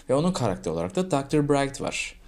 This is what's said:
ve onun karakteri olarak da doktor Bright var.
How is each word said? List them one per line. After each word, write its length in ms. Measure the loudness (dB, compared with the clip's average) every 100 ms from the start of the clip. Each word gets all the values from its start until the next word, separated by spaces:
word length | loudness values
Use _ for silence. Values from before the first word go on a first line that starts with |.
| -2
ve 40 |
onun 180 | 2 2
karakteri 420 | 2 0 0 -2
olarak 220 | -2 -2 -2
da 140 | 0
doktor 380 | 0 2 2 4
Bright 320 | 2 0 -4
var. 400 | -6 -4 -6 -10